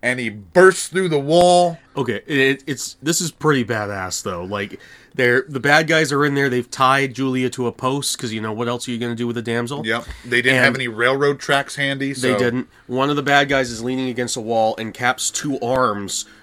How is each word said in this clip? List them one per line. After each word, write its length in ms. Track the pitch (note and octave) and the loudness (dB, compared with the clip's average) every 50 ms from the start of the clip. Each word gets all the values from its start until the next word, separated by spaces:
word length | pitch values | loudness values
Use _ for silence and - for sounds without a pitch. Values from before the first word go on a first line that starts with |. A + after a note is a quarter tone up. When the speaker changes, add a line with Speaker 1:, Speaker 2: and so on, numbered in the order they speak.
Speaker 1:
and 180 | - A#2+ B2+ B2+ | -2 -2 -2 -2
he 100 | B2 A2+ | -4 -6
bursts 580 | G#2 G#2+ G2 F2+ - F3+ F#3 F#3+ F3+ - - - | -6 -8 -16 0 4 6 6 6 6 4 -6 -4
through 220 | - F#3 F#3+ F3+ | -2 -2 0 0
the 100 | D#3 C#3+ | 0 -2
wall. 580 | C#3 C#3+ D#3+ F3 F3 F3+ F3+ F3 F3 E3+ E3 D#3+ _ _ _ | 0 2 4 6 6 8 6 6 4 2 0 -6 _ _ _
Speaker 2:
Okay, 260 | C#3+ C3 A#2 A2 G2+ - | -6 -4 -2 -4 -6 -4
it, 380 | - D#3 C#3 C3+ C3+ C#3 C#3 - | -2 2 2 4 4 2 0 -4
it's, 300 | - C#3+ B2 - - - _ - | -8 -8 -8 -8 -12 -12 _ -4
this 160 | C#3+ E3+ - | -2 -2 -2
is 100 | F3+ D#3+ | -2 -6
pretty 340 | - _ - D3+ D3+ C3 A#2 | -8 _ 0 2 2 2 0
badass, 580 | G2+ A#2+ A2 G#2 G2+ G2+ G2 F#2 F2+ - - - | -2 -2 -4 -4 -4 -6 -6 -6 -6 -8 -6 -6
though. 200 | G#2 F#2 F2 F2+ | -6 -6 -6 -6
Like, 360 | F#2 G2+ G2+ G2+ G2+ - - - - - - - _ _ | -6 -4 -6 -6 -6 -10 -16 -18 -20 -20 -20 -20 _ _
they're, 280 | - B2+ A#2+ - - - - | 2 4 4 4 4 2 -2
the 120 | C#3+ C3 | -8 -2
bad 280 | A2 C#3+ C#3+ D#3+ E3 D#3 | 2 4 4 4 4 4
guys 240 | E3 D#3+ D#3+ C#3 | 2 2 2 2
are 120 | C#3+ C#3 D3 | 2 0 2
in 100 | D3 C#3 | 2 2
there. 140 | C#3 C#3 C#3 | 2 0 2
They've 200 | B2 B2 A#2+ _ | 0 0 -2 _
tied 440 | - - C3+ B2+ C3+ C#3 C#3 C3+ A#2 | -2 2 4 4 4 4 2 -2 -2
Julia 340 | A2+ C3+ C3 B2+ B2+ B2+ B2+ | -2 -2 -2 0 0 -2 -2
to 160 | B2 - B2 A#2 | -2 -2 -4 -4
a 40 | |
post, 460 | G#2+ - - B2+ C3+ C#3+ C#3 - - - | -4 -2 -4 -2 -2 -2 -2 -4 -6 -4
'cause, 140 | - A#2 | -6 -6
you 80 | G#2+ A2 | -6 -4
know, 140 | G#2+ A2 G#2+ | -6 -6 -4
what 140 | G#2+ A#2+ A#2 | -4 -4 -4
else 200 | B2 A#2+ - - | -4 -4 -6 -6
are 40 | |
you 80 | A#2+ A#2 | -6 -4
gonna 160 | A#2+ A#2+ A#2 | -4 -4 -4
do 100 | A2+ A#2+ A#2+ | -4 -4 -4
with 100 | A#2 A#2+ | -4 -4
a 40 | |
damsel? 440 | A2+ A#2+ A#2 A#2 B2 A#2 C#3+ C#3+ D3+ | -4 -2 -2 -2 -2 -4 -6 -6 -2
Speaker 1:
Yep. 200 | A2 A2+ A#2 A2+ - - - - | -2 -2 -2 -2 -8 -16 -16 -8
They 160 | B2+ A#2+ B2 A#2+ | 0 0 2 4
didn't 140 | B2+ C3 B2+ | 4 4 6
have 80 | B2 C3 | 4 4
Speaker 2:
And 100 | A#2+ A#2 | 2 2
Speaker 1:
any 100 | B2 A#2+ | -4 -6
railroad 520 | A2 G#2+ A#2 B2+ C3+ C#3 C#3+ C#3+ C#3+ C#3 | -2 0 2 2 2 2 2 0 0 -2
tracks 360 | - - C#3+ C#3 C#3 - - | -2 0 0 0 0 -2 -6
handy, 380 | - C#3+ C#3 C#3 C3+ C#3 C#3 C#3 | -4 -4 -4 -2 -2 -4 -4 -4
so 180 | B2+ B2+ B2+ | -2 0 0
Speaker 2:
They 60 | - - | 2 2
didn't. 300 | B2 A#2+ A#2+ B2+ B2 _ _ - _ | 0 0 0 -2 -6 _ _ -20 _
One 240 | - A#2+ B2+ C3+ C#3+ | -6 -2 0 0 2
of 60 | D3 | 0
the 80 | C#3+ C#3 | 0 2
bad 260 | C#3+ C#3+ C#3+ C#3+ C#3 | 2 2 2 4 2
guys 200 | C#3+ C3+ C3 A#2+ | 2 0 0 -2
is 120 | A#2 A2 A2+ | -4 -6 -4
leaning 260 | B2 C3 C3 C3 C3 | -4 -2 -2 -2 -4
against 280 | B2 A#2+ B2 A#2 - C3 | -4 -4 -4 -4 -4 -6
a 40 | |
wall, 340 | G#2+ A2 A#2 A2+ A2 A2 A2 - | -4 -2 0 2 2 2 0 -2
and 160 | A2+ A2 - | -6 -8 -6
Cap's 360 | - B2 B2 B2+ - - - | -2 -2 -2 -2 0 -4 -6
two 280 | - - - D3+ C3+ - | -4 -4 -4 -4 -4 -2
arms 680 | - A#2 C3 C3 B2+ A#2 G#2 G2+ G2+ F#2+ - - - - - - | -2 0 0 2 2 0 0 -2 -6 -6 -6 -8 -8 -10 -16 -20